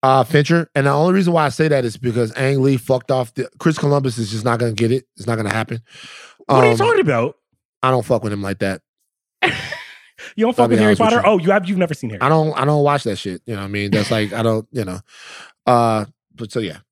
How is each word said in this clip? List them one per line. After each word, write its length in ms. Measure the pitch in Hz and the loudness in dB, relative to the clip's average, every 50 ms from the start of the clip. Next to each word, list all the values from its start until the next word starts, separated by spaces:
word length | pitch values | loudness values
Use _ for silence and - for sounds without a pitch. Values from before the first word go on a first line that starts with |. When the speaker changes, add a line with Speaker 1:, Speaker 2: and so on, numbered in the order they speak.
Speaker 1:
Uh, 220 | - 135 131 135 127 | 2 2 2 2 2
Fincher. 460 | 117 165 147 147 - 165 170 165 - _ | 2 2 0 2 4 2 0 0 -2 _
And 140 | 143 139 139 | -2 0 0
the 40 | |
only 220 | 143 143 156 180 185 | 2 2 2 2 2
reason 200 | 196 190 170 175 | 2 2 2 2
why 120 | 165 156 | 2 0
I 40 | 143 | 0
say 180 | 123 - 156 160 | 0 0 0 0
that 160 | 147 139 123 | 2 0 0
is 120 | 120 104 104 | -2 -6 -4
because 340 | 127 123 113 120 120 110 104 | -6 -4 -2 -2 -2 -2 -2
Ang 260 | - 135 131 139 139 131 | -4 -2 0 0 2 2
Lee 140 | 139 139 127 | 2 2 0
fucked 340 | - - 135 127 - - | 0 -2 -2 -2 0 -2
off. 220 | 135 131 127 117 _ | -2 -2 -2 -4 _
The, 160 | - 123 - _ _ | -10 -10 -10 _ _
Chris 180 | - 175 156 - | -2 -2 0 0
Columbus 400 | - 143 143 143 135 135 113 113 | 0 0 0 0 0 -2 -4 -4
is 140 | 113 101 | -6 -6
just 140 | 107 113 104 | -6 -4 -2
not 120 | 123 117 117 | -2 0 0
gonna 120 | 123 117 | 0 -2
get 200 | 110 98 117 113 | -2 0 0 0
it. 140 | 123 131 - _ _ _ | 0 -2 -4 _ _ _
It's 100 | 98 110 | -6 -6
not 80 | 117 | -4
gonna 140 | 110 107 104 98 | -4 -2 -4 -4
happen. 280 | 110 110 - - 117 117 _ - - - - - - - - - _ - _ | -4 -4 -6 -8 -12 -12 _ -20 -20 -20 -20 -20 -20 -20 -20 -20 _ -4 _
Speaker 2:
What 160 | 139 131 127 | 4 4 6
are 20 | |
you 60 | 123 | 4
Speaker 1:
Um, 60 | 117 113 | 4 2
Speaker 2:
talking 240 | 392 466 466 415 | 2 2 2 2
about? 340 | - 160 135 117 117 147 - _ _ _ _ _ _ _ _ _ - | 2 2 2 0 0 -2 -6 _ _ _ _ _ _ _ _ _ 0
Speaker 1:
I 80 | 127 | 2
don't 120 | 131 127 113 | 2 2 2
fuck 180 | - 127 110 110 | 0 0 0 0
with 100 | 107 101 | -4 -6
him 80 | 101 | -6
like 180 | 98 98 98 98 | -6 -6 -6 -4
that. 220 | - 98 95 85 _ _ _ _ _ _ _ _ _ _ _ _ | -4 -4 -4 -6 _ _ _ _ _ _ _ _ _ _ _ _
Speaker 2:
<laughs> 100 | - 359 - - - - - - - - - - _ _ _ - - - - | -4 -4 -2 -4 -10 -12 -14 -14 -16 -20 -20 -20 _ _ _ -20 -20 -16 -4
You 100 | - 220 | -2 0
don't 80 | 226 247 | 0 2
fuck 100 | - 240 | 2 2
Speaker 1:
I'll 40 | 233 | 2
be 60 | 233 | 4
Speaker 2:
with 60 | 226 | 4
Harry 100 | 214 214 | 4 4
Speaker 1:
honest 80 | 208 - | 4 4
with 80 | 226 220 | 2 2
Speaker 2:
Potter? 160 | 226 240 214 196 | 2 2 4 4
Speaker 1:
you. 60 | 220 | 2
Speaker 2:
Oh, 40 | 185 | 2
you 120 | 160 175 | 2 2
have, 160 | 202 208 190 175 | 2 2 2 0
you've 80 | 202 185 | -2 0
never 160 | 185 165 151 | 0 -2 -2
seen 160 | - - 117 | -6 -8 -10
Harry 120 | 104 98 | -6 -2
Speaker 1:
I 60 | 123 135 | 2 2
don't, 260 | 156 160 156 156 151 - | 4 4 2 0 0 0
I 80 | 131 | 0
don't 180 | 143 151 147 143 | 2 2 2 2
watch 200 | 143 143 143 - | 2 2 0 -2
that 100 | 117 101 95 | -4 -6 -6
shit. 240 | - 101 92 - _ | -6 -8 -10 -10 _
You 80 | - 113 | -10 -10
know 60 | 101 | -8
what 40 | 98 | -8
I 40 | 98 | -8
mean? 200 | 101 104 101 101 | -6 -6 -4 0
That's 220 | 101 107 107 - | 0 0 0 0
like, 220 | 120 110 107 104 92 | 0 0 0 -2 -4
I 100 | 113 113 | -2 0
don't, 240 | 113 110 110 110 _ | 0 0 -2 -4 _
you 120 | - 135 110 | -8 -8 -6
know. 160 | 95 92 92 - _ - - - - - - - - _ _ _ | -6 -8 -10 -12 _ -20 -20 -20 -20 -20 -20 -20 -20 _ _ _
Uh, 400 | - 123 120 117 117 113 110 104 - - _ _ _ _ | 2 2 4 4 2 0 0 -4 -6 -12 _ _ _ _
but 160 | - 117 104 | -16 -16 -8
so, 80 | - 123 | -6 -6
yeah. 200 | 113 92 76 - _ _ | -6 -6 -8 -12 _ _